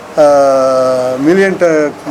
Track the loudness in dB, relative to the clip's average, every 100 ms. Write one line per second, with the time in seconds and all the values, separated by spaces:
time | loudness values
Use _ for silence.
0 | -10 0 2 4 2 2 0 0 0 -2
1 | -4 -2 0 2 0 0 0 0 -2 -6
2 | -8